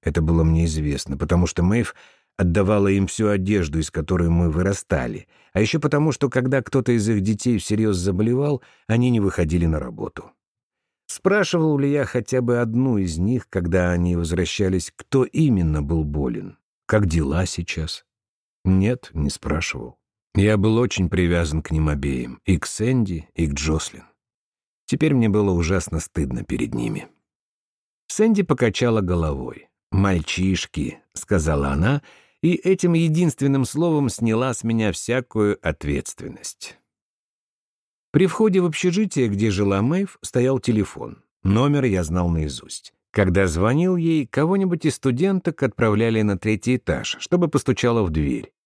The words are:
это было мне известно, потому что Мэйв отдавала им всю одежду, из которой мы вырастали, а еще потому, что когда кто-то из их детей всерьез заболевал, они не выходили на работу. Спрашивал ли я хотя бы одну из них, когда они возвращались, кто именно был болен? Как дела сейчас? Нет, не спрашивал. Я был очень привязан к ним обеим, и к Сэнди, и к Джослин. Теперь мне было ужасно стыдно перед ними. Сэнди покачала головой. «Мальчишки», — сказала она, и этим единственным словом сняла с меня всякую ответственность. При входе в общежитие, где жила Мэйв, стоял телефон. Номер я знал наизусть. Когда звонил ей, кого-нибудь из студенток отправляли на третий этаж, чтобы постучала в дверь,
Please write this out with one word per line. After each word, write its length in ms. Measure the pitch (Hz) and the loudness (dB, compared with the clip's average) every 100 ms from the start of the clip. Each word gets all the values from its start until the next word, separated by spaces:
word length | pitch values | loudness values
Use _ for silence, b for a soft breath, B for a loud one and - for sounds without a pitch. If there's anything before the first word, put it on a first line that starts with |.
это 180 | - 78 | -4 0
было 240 | 80 82 | 2 4
мне 220 | 80 80 82 | 4 4 2
известно, 500 | 78 76 69 - 69 | 0 -2 -4 -6 -6
потому 300 | 73 87 87 | 0 2 2
что 160 | - | 2
Мэйв 320 | 87 110 113 - b b b - | 2 2 -2 -6 b b b -2
отдавала 520 | 95 85 95 107 98 | 0 2 2 4 4
им 180 | 98 95 | 2 0
всю 220 | - 107 | 0 0
одежду, 500 | 101 95 104 82 80 | 0 2 0 0 -2
из 120 | 78 | -4
которой 380 | - 78 90 85 | -4 -2 0 2
мы 220 | 85 87 | 4 2
вырастали, 760 | 78 92 101 - - 117 101 - b b | 2 0 -2 -2 -4 -4 -8 -14 b b
а 60 | - | -2
еще 180 | 113 160 | 0 0
потому, 320 | 147 147 156 | 0 0 0
что 160 | 139 139 | 0 -2
когда 340 | 131 127 135 | 0 0 -2
кто-то 300 | 127 135 123 | 0 -2 2
из 160 | 120 104 | 0 2
их 140 | 107 | 0
детей 360 | 98 107 123 110 | 0 -2 0 -2
всерьез 380 | - 107 110 95 | 0 0 0 0
заболевал, 640 | 90 92 110 127 143 139 b b b | 0 0 0 0 0 -2 b b b
они 200 | 113 127 | 2 2
не 120 | 117 | 2
выходили 440 | 98 - 85 87 | 0 0 0 2
на 140 | 85 78 | 2 0
работу. 540 | 64 53 - - - _ _ _ _ _ _ _ - | -4 -8 -10 -10 -18 _ _ _ _ _ _ _ -16
Спрашивал 720 | - 190 202 175 180 160 147 | -4 0 2 2 2 2 2
ли 120 | 139 | 2
я 140 | 143 | 0
хотя 380 | 127 127 113 131 | -2 -4 -2 -2
бы 180 | 120 120 | 0 0
одну 380 | 120 117 131 110 | 0 0 2 2
из 180 | 92 80 | 0 0
них, 320 | 95 123 - | 0 -2 -2
когда 440 | - 87 90 90 | -4 0 2 2
они 240 | 87 87 87 | 2 2 0
возвращались, 760 | 82 87 90 - 98 95 - | 0 -2 -2 -2 0 -2 -4
кто 300 | - - 135 | -14 -2 0
именно 560 | 127 - 156 104 82 76 | 0 0 2 2 2 0
был 240 | 73 82 | -2 -2
болен? 540 | 76 73 67 55 95 - _ _ | -2 -2 -4 -4 -10 -18 _ _
Как 220 | - 107 101 | -2 0 2
дела 400 | 82 71 78 92 | 2 0 0 -2
сейчас? 580 | - 90 - 78 - _ _ _ _ _ _ 92 | -4 -8 -6 -8 -8 _ _ _ _ _ _ 0
Нет, 440 | 95 101 123 - | 2 2 -2 -6
не 160 | 82 71 | -4 -4
спрашивал. 680 | - - 78 - - 60 - _ _ _ | -4 -6 -4 -4 -8 -10 -16 _ _ _
Я 240 | - 101 107 | 2 4 4
был 180 | 101 110 | 2 2
очень 320 | 120 - 90 | 0 0 -2
привязан 540 | 87 90 85 85 78 | 0 2 2 0 -2
к 80 | 78 | -2
ним 180 | 78 78 | 0 0
обеим, 520 | 71 69 64 64 60 | 0 -2 -4 -6 -8
и 140 | - 87 | -2 -2
к 80 | - | -2
Сэнди, 640 | - 110 131 104 85 - | -4 0 0 0 -4 -8
и 120 | - 80 | -4 -2
к 80 | |
Джослин. 500 | 69 76 80 - - - _ _ _ _ _ _ _ - | -2 -2 -2 -4 -14 -20 _ _ _ _ _ _ _ -6
Теперь 280 | 143 156 | 0 2
мне 140 | 139 113 | 2 2
было 220 | 101 101 | 2 2
ужасно 500 | 90 82 95 - 80 | 2 2 0 -2 -6
стыдно 440 | - - 69 60 | -6 -4 -4 -4
перед 300 | - - 58 | -6 -6 -4
ними. 340 | 60 58 50 - _ _ _ _ _ _ _ _ _ - | -4 -6 -6 -10 _ _ _ _ _ _ _ _ _ -8
Сэнди 340 | - 220 208 | 2 4 4
покачала 580 | 190 143 117 98 123 110 | 2 2 0 2 0 2
головой. 680 | 92 87 78 69 62 - - _ - | 0 0 0 -2 -6 -12 -18 _ -4
«Мальчишки», — 1120 | 90 98 92 78 - 92 92 - - 71 - _ | 0 2 2 -2 -2 0 0 -2 -6 -6 -8 _
сказала 560 | - - 95 78 73 69 | -14 -2 0 2 0 0
она, 340 | 69 92 143 b b b b | 0 0 0 b b b b
и 120 | 160 | 0
этим 400 | 175 180 190 175 | 0 0 0 2
единственным 680 | 165 165 156 175 - 139 139 | 2 2 2 2 2 0 2
словом 440 | 123 143 170 156 139 | 0 0 0 2 0
сняла 460 | - 113 110 131 | 0 0 0 0
с 100 | 120 | -2
меня 280 | 113 113 107 | -2 0 0
всякую 680 | 90 - 120 127 110 104 104 | -2 -2 -4 -2 0 0 0
ответственность. 1160 | 82 76 71 71 - - - - - - - - _ _ _ _ _ _ _ _ _ _ _ _ _ | -4 -4 -4 -4 -6 -12 -14 -14 -16 -16 -18 -20 _ _ _ _ _ _ _ _ _ _ _ _ _
При 140 | 143 185 | 0 0
входе 340 | - 220 190 | 2 2 2
в 40 | |
общежитие, 640 | 180 156 185 175 214 - 120 | 0 0 -2 0 -2 0 0
где 220 | 101 110 | 0 0
жила 320 | 95 104 98 | 0 0 2
Мэйв, 360 | 113 175 196 - | 0 0 -4 -8
стоял 360 | - 131 123 135 | -6 -2 0 0
телефон. 640 | - 110 98 - 57 - _ _ | 0 0 -2 -6 -16 -16 _ _
Номер 420 | 92 104 139 147 | 0 2 2 2
я 180 | 131 95 | 2 0
знал 280 | 80 87 87 | 0 0 0
наизусть. 640 | 82 76 64 - - - _ _ - | 0 -2 -6 -14 -18 -18 _ _ 0
Когда 300 | 95 90 95 | 2 2 2
звонил 500 | 80 101 139 180 180 | 2 0 2 2 0
ей, 300 | 165 160 127 | 0 0 -2
кого-нибудь 580 | - 156 196 190 170 | -2 0 0 0 -2
из 100 | 156 | -2
студенток 680 | - 135 123 190 190 175 156 | -2 -2 0 0 0 -2 -2
отправляли 600 | 131 - 113 104 117 113 | -4 0 0 2 2 2
на 140 | 104 98 | 0 0
третий 400 | 110 107 120 123 | 0 -2 0 -2
этаж, 400 | - - - - | -2 -4 -4 -8
чтобы 280 | - 180 170 | -2 0 2
постучала 540 | 147 - 131 123 117 | 0 0 0 2 2
в 80 | 95 | 0
дверь, 420 | 78 71 58 - _ | 0 -2 -2 -8 _